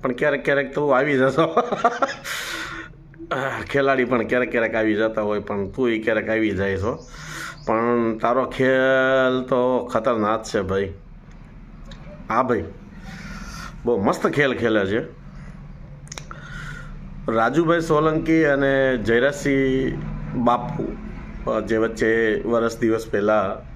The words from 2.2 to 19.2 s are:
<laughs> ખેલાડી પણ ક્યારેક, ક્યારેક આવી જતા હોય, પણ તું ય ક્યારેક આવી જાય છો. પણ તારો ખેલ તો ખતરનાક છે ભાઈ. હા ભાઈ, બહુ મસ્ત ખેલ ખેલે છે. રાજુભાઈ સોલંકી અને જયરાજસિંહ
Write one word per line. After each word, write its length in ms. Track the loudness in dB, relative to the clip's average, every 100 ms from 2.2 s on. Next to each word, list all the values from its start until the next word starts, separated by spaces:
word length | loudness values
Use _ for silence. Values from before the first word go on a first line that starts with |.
| -8 -8 -6
<laughs> 1200 | -8 -8 -10 -14 -18 -20 -18 -6 -2 -2 -4 -2
ખેલાડી 340 | 2 4 4 4
પણ 180 | 2
ક્યારેક, 280 | 2 2 2
ક્યારેક 240 | 0 2 2
આવી 200 | 2 4
જતા 260 | 2 2
હોય, 180 | -2 -2
પણ 300 | -2 -4 -4
તું 220 | 0 0
ય 80 | 2
ક્યારેક 300 | 2 0 2
આવી 200 | 2 2
જાય 280 | 2 0 0
છો. 300 | -2 -4 -10 -16 -14 -12 -12 -8 -2
પણ 520 | 0 2 2 0 0
તારો 280 | 2 2 0
ખેલ 1000 | 0 2 4 4 4 4 4 2 0 0
તો 400 | 2 2 0 0
ખતરનાક 500 | 0 0 2 0 0
છે 180 | -2 -4
ભાઈ. 320 | 0 -2 -2 -8 -18 -20 -20 -20 -20 -20 -20 -18 -18 -16 -16 -16 -2
હા 140 | 0
ભાઈ, 200 | 2 0 -2 -12 -18 -16 -14 -14 -12 -12 -12 -12 -14 -6 0
બહુ 180 | 2
મસ્ત 240 | 2 2 0
ખેલ 280 | 2 2 2
ખેલે 300 | 2 2 2
છે. 200 | -2 -4 -12 -16 -16 -16 -16 -16 -16 -16 -16 -14 -14 -14 -14 -14 -12 -12 -12 -12 -14 -14 -8 -2
રાજુભાઈ 500 | 2 4 4 4 2
સોલંકી 640 | 2 2 4 2 2 4 4
અને 520 | 4 4 4 2 2
જયરાજસિંહ 1000 | 4 4